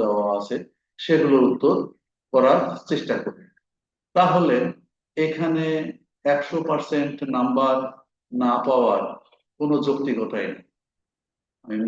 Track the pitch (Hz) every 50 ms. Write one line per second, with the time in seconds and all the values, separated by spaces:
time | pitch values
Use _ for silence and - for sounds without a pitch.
0 | 110 104 104 104 104 104 101 101 104 - 123 - - - _ _ _ _ _ -
1 | - - 160 156 147 139 139 131 123 - 127 - 139 151 175 175 - - - _
2 | _ _ _ _ _ _ 131 131 123 135 160 180 - - - - - - - -
3 | - - - - - 101 - - - _ _ _ _ _ _ _ _ _ _ _
4 | _ _ _ 175 180 151 160 180 170 147 123 123 - 175 - - _ _ _ _
5 | _ _ _ 156 156 156 156 156 170 165 160 160 160 160 160 156 151 - - -
6 | _ _ _ _ _ 143 143 143 - - 170 165 160 156 151 147 - - 156 147
7 | 143 143 143 - 143 135 127 123 127 131 123 131 135 131 131 131 135 - - -
8 | _ _ _ _ _ _ 123 123 123 120 120 - - 139 131 127 120 110 101 95
9 | - - - - - _ _ _ _ _ _ _ 147 147 151 135 - 139 131 139
10 | 139 139 117 113 110 107 113 104 95 92 - - - _ _ _ _ _ _ _
11 | _ _ _ _ _ _ _ _ _ _ _ _ _ 110 107 107 113